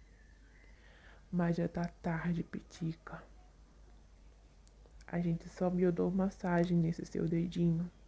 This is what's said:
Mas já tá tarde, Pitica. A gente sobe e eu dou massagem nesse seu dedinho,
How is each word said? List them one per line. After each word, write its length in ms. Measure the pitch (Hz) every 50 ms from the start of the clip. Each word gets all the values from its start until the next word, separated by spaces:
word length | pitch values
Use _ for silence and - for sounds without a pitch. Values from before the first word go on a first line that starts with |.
| - - - - - - - - - - - - - - - - - - - - - - - - - -
Mas 240 | - 175 175 170 170
já 140 | 175 170 170
tá 160 | - 180 170 175 - -
tarde, 420 | - 175 165 160 - 175 170 170 165
Pitica. 800 | - - - - - - - 165 160 160 - - - - - - - - - - - - - - - - - - - - - - - - - - - - - - - - - - - - - - - - - -
A 140 | - - 175
gente 260 | 175 175 165 165 -
sobe 360 | - - - 185 180 180 180 185
e 20 |
eu 60 | 180 170
dou 180 | 180 180 180
massagem 680 | 185 190 185 196 196 - - 180 175 170 175 175 175
nesse 280 | 170 165 160 170 - -
seu 200 | - - 139 - 165
dedinho, 600 | 170 170 170 180 170 175 170 170 165 165 175 175 - - -